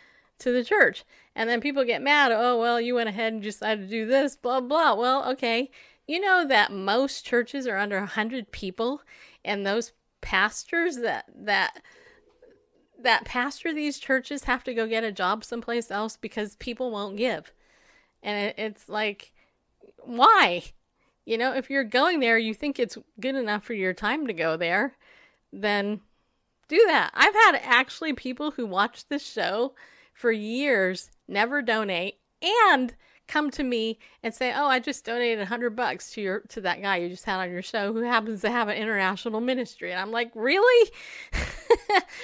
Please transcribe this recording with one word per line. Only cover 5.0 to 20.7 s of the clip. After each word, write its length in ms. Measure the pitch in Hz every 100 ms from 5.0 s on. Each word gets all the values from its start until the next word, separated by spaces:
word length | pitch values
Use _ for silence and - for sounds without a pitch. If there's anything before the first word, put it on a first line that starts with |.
| 247 269 262
okay. 400 | 262 240 233 269 - - _ -
You 120 | 339
know 240 | 392 370 294
that 240 | 220 -
most 540 | 196 196 233 277 - -
churches 420 | 240 233 277 254
are 100 | 196
under 200 | 202 190
a 80 | 196
hundred 460 | 220 220 254 202
people, 500 | - 190 185 233 285 _ - - _
and 220 | - 202 196
those 260 | 220 - _ _ _
pastors 760 | - 190 208 - - 339 339 247
that, 280 | 226 123 - -
that, 460 | 208 196 180 - - - - _ _ _ - _ _ _ _ -
that 240 | 240 220 -
pastor 480 | 247 269 - 339
these 260 | 302 294 -
churches 460 | - 262 - 285 -
have 180 | 233
to 100 | 269
go 140 | 226 226
get 160 | 226
a 80 | 220
job 340 | 202 180 214 -
someplace 460 | 233 226 233 233
else 260 | 202 214 -
because 380 | 220 226 208 -
people 360 | 254 240 254
won't 240 | 208 202 202
give. 380 | 247 160 - _ _ _ _ _ _ _
And 260 | 208 208 202
it, 80 | -
it's 320 | 214 208 -
like, 420 | 214 214 202 - _ _ _ _ _ - -
why? 640 | - 233 415 415 214 175 -